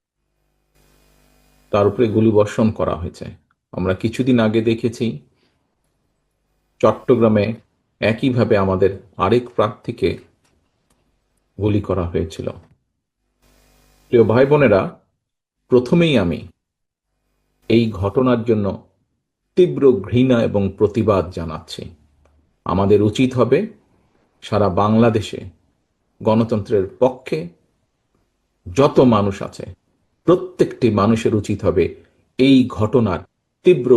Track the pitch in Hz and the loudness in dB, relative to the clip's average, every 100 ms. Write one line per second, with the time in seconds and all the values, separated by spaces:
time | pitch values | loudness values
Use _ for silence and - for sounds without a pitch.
0 | _ _ _ _ _ _ _ _ _ _ | _ _ _ _ _ _ _ _ _ _
1 | _ _ _ _ _ _ _ 104 101 101 | _ _ _ _ _ _ _ 0 0 0
2 | 117 104 110 104 104 - 110 - - - | 0 2 2 2 0 0 -2 0 -4 -6
3 | 85 - - - _ _ _ - 92 92 | -8 -12 -16 -18 _ _ _ -6 -4 -4
4 | 113 113 127 120 110 110 110 113 117 113 | -4 -2 0 2 2 0 -2 -2 -4 -6
5 | 117 147 - _ _ _ _ _ _ _ | -8 -8 -16 _ _ _ _ _ _ _
6 | _ _ _ _ _ _ _ _ 110 107 | _ _ _ _ _ _ _ _ 0 0
7 | - 120 113 107 104 113 _ _ _ _ | 0 2 4 2 0 -4 _ _ _ _
8 | - - 139 120 113 104 95 92 95 - | -4 -2 -2 0 2 2 2 2 0 -2
9 | - - 90 120 120 - 107 - - 117 | -10 -4 0 0 0 -4 -4 -4 -14 -6
10 | 87 - - _ _ _ _ _ _ _ | -4 -4 -12 _ _ _ _ _ _ _
11 | _ _ _ _ _ - 104 104 - 92 | _ _ _ _ _ -6 -2 -2 -2 -4
12 | 85 87 87 - - - - _ _ _ | -4 -4 -6 -8 -12 -12 -18 _ _ _
13 | _ _ _ _ _ _ _ _ _ _ | _ _ _ _ _ _ _ _ _ _
14 | _ 123 107 113 139 147 131 98 85 - | _ 2 4 4 4 4 4 2 0 -8
15 | _ _ _ _ _ _ _ 123 123 175 | _ _ _ _ _ _ _ 0 2 2
16 | 170 127 90 - - _ _ _ _ _ | 2 2 0 -4 -10 _ _ _ _ _
17 | _ _ _ _ _ _ - 113 113 101 | _ _ _ _ _ _ -2 0 0 -2
18 | 98 131 127 120 110 107 101 - - _ | -4 -2 0 0 -2 -2 -2 -6 -14 _
19 | _ _ _ _ _ - 180 139 135 123 | _ _ _ _ _ 0 0 2 2 2
20 | 95 120 131 120 107 101 98 - 104 - | 0 0 2 2 0 -2 -2 0 -2 0
21 | 110 98 85 90 82 80 - - 80 85 | 0 0 -2 -8 -10 -12 -14 -18 -18 -20
22 | _ _ _ _ _ _ - 92 98 101 | _ _ _ _ _ _ -6 -2 2 2
23 | 107 - 127 127 117 139 226 - _ _ | 2 0 -2 0 0 0 -2 -10 _ _
24 | _ _ _ _ - 104 101 90 104 110 | _ _ _ _ -6 -2 0 0 0 2
25 | 117 110 95 - 92 - _ _ _ _ | 2 0 -4 -10 -16 -20 _ _ _ _
26 | _ _ 113 110 113 110 98 107 95 - | _ _ -2 0 0 -4 -2 -2 -2 -2
27 | 127 127 - 160 170 - _ _ _ _ | -2 -2 -8 -8 -8 -16 _ _ _ _
28 | _ _ _ _ _ _ - 92 143 151 | _ _ _ _ _ _ -6 0 2 4
29 | 131 110 101 98 - - - - _ _ | 4 4 0 -4 -10 -12 -18 -18 _ _
30 | _ _ - 180 - - - - 113 104 | _ _ 0 0 -2 -4 -4 0 0 2
31 | 101 113 - 107 98 98 95 85 82 - | 2 0 0 -2 -4 -4 -2 0 -2 -6
32 | _ _ _ - 135 135 110 - 107 131 | _ _ _ 0 4 4 2 -2 -2 0
33 | 107 82 - _ _ _ - 160 123 | 0 -4 -8 _ _ _ 2 2 4